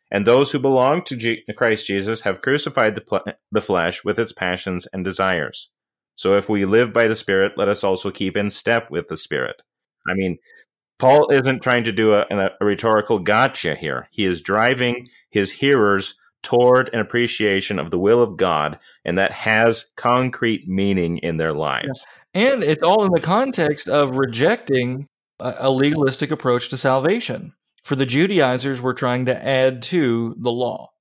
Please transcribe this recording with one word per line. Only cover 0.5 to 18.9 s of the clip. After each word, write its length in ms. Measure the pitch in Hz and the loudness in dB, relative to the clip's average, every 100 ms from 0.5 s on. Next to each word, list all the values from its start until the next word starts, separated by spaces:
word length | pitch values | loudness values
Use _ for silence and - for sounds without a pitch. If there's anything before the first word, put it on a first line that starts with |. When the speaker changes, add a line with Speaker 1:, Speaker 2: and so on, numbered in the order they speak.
Speaker 1:
who 80 | 143 | 0
belong 420 | 135 131 131 165 | 0 2 2 0
to 120 | 180 123 | -4 -6
Je-, 260 | 117 113 - - | -4 -4 -6 -2
Christ 300 | 120 107 - | 0 0 -2
Jesus 340 | 98 98 113 | -4 -2 -4
have 200 | 104 92 | -4 -2
crucified 540 | - 143 147 135 110 | -2 -2 -2 0 0
the 60 | 101 | 0
pl-, 240 | - 98 - - - | -4 -4 -4 -14 -4
the 100 | 104 | -4
flesh 440 | - 92 85 - | 0 0 0 -2
with 140 | 98 - | -4 -2
its 120 | - | -4
passions 540 | - 92 90 - 90 - | -4 -4 -4 -6 -8 -8
and 100 | 98 | -6
desires. 680 | 92 95 95 87 69 - - _ _ _ _ | -6 -2 0 0 -4 -10 -16 _ _ _ _
So 220 | - 101 101 | -4 2 2
if 120 | 98 | 2
we 160 | 104 | 0
live 280 | 95 110 120 | 2 4 4
by 140 | 107 113 | 2 2
the 60 | 110 | 0
Spirit, 360 | - 95 98 - | 0 2 2 0
let 120 | 95 | 0
us 140 | 101 | 0
also 260 | 98 92 101 | 0 -2 -4
keep 260 | - 95 104 | -4 -4 -2
in 140 | 101 | -4
step 400 | - - 117 - | -4 0 -2 -2
with 180 | 80 - | -8 -6
the 80 | 78 | -10
Spirit. 400 | - 73 60 - _ _ _ _ - | -6 -4 -6 -8 _ _ _ _ -6
I 60 | |
mean, 240 | 95 95 82 _ - _ _ _ - | -4 -4 -6 _ -20 _ _ _ 0
Paul 300 | 131 147 - | 4 6 6
isn't 300 | 139 131 131 | 2 2 0
trying 220 | 131 123 | 0 0
to 80 | 113 | 0
do 220 | 101 110 | 2 4
a, 120 | 104 - | 4 2
a, 200 | 101 95 - | 0 -2 0
a 40 | |
rhetorical 540 | 104 98 113 107 104 110 | -2 0 2 2 2 -2
gotcha 560 | 87 107 135 - 85 | 2 2 2 -2 -6
here. 340 | 73 78 64 - | -6 -6 -8 -8
He 140 | - | -2
is 160 | 95 85 | -2 -2
driving 680 | - 104 117 127 123 120 123 _ _ | -2 0 2 0 -2 -4 -10 _ _
his 200 | 107 98 | -2 -2
hearers 640 | - 139 139 104 98 98 - _ _ | 0 2 4 4 2 -2 -14 _ _
toward 460 | - 120 123 127 123 | 0 4 6 4 2
an 80 | 117 | -2
appreciation 800 | 104 120 120 - 107 98 - 95 | -2 -2 -2 0 0 0 -2 -4
of 120 | 80 | -2
the 80 | 87 | 0
will 240 | 98 120 | 4 4
of 140 | 113 85 | 2 0
God, 420 | 92 78 76 76 _ | 0 0 -2 -6 _